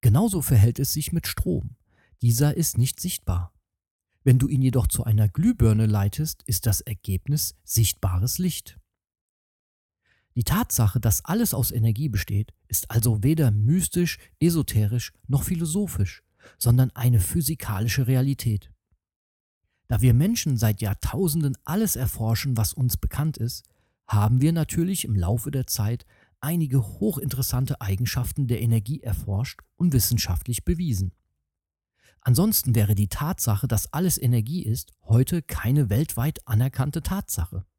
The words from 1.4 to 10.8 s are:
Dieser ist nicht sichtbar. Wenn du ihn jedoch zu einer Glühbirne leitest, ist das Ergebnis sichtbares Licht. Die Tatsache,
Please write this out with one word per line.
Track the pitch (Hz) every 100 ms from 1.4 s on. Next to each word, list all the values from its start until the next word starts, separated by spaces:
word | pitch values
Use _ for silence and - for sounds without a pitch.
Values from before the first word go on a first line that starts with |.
| - 160 - - _ _ _ _
Dieser | 120 113 147 -
ist | 165 -
nicht | 131 -
sichtbar. | 180 - - 87 87 _ _ _ _ _ _ _
Wenn | - 127
du | 135
ihn | 135
jedoch | 131 123 -
zu | -
einer | 117 107 107
Glühbirne | - 196 240 113 107 110
leitest, | 107 101 - 156 -
ist | - 101 -
das | 101
Ergebnis | - 104 - 95 - 147 - -
sichtbares | - - 104 - 95 90 120 -
Licht. | 185 - - - _ _ _ _ _ _ _ _ _ _ _ _ _ _ _
Die | -
Tatsache, | 110 185 233 -